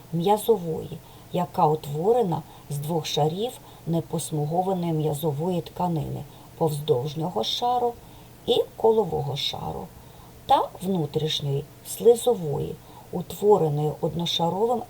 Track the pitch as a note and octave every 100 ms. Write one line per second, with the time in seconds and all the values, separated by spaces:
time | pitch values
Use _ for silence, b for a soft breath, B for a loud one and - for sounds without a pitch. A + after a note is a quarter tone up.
0 | B E3 F3+ G#3 A3 G#3 E3+ D#3 - -
1 | B B B F3+ F3+ - D#3+ D#3 C#3+ D3
2 | F#3 B3 G3 - - B B C#3+ D3+ E3+
3 | D3 D3+ D3+ F3+ A#3+ - B B - E3
4 | D#3 E3 - D3+ D3 E3+ F#3 F3+ E3+ D#3
5 | D3+ C#3+ D#3+ C#3 F3 F3+ - - F3 D#3+
6 | C3+ B2+ C#3 B B - D#3+ D3 - B2+
7 | D3 D3+ E3+ G#3 A3+ - A#3+ B3 A#3+ A#3
8 | B B B B - D#4+ - - A3+ A3
9 | F3+ - C#3 C3+ - - - - - -
10 | B B B B - C#4+ - - F3+ F#3+
11 | D3 D#3 D#3 - C#3+ C#3 D3 - - -
12 | G3+ A#3 B3 G#3 D#3 D3 - - B B
13 | B F3+ - - G#3 G3 D#3+ D3 D3+ C#3+
14 | E3 C3 D#3+ - E3+ F3+ A#3 A#3